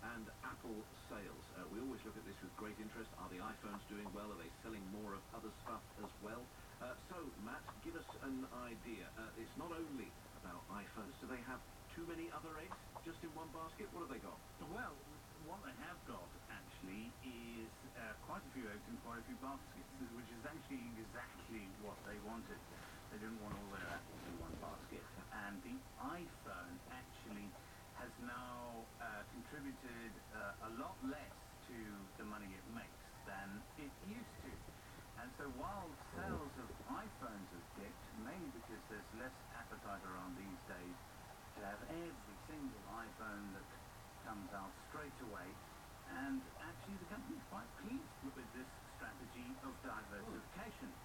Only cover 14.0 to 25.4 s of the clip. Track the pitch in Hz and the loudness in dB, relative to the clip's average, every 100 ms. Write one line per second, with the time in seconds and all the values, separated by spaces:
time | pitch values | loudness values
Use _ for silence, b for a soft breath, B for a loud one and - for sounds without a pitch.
14 | 170 - - - - - 147 202 - 143 | 2 2 0 -4 -6 -2 2 4 2 0
15 | - 151 - - 156 196 269 254 - - | -4 -6 -6 -4 -2 0 -2 -2 -2 -2
16 | - 107 87 - - - - - 95 98 | 0 -2 -2 -6 -4 -4 -4 -2 0 0
17 | 117 - 131 120 117 117 110 - 127 123 | 0 -2 -2 0 0 0 -2 -2 -4 -2
18 | 113 - - 175 - 131 110 104 - 117 | -2 0 0 0 0 0 2 0 0 -2
19 | 113 117 117 120 131 139 - - - - | 0 0 0 0 2 2 -2 -4 -4 -2
20 | 120 117 - 120 151 151 - 135 120 113 | 0 0 -2 0 0 0 0 2 2 0
21 | 107 123 120 - - 113 98 95 104 104 | 0 0 -2 -4 0 0 0 -2 -2 -2
22 | 101 104 104 113 - 208 - B B B | -2 0 0 0 0 -2 -2 B B B
23 | - 107 110 113 104 98 101 98 90 85 | -4 0 2 2 2 2 2 2 4 2
24 | - - - 85 80 - - - - - | 2 -2 0 2 2 2 2 0 0 -2
25 | - - - 101 | -2 -4 -2 0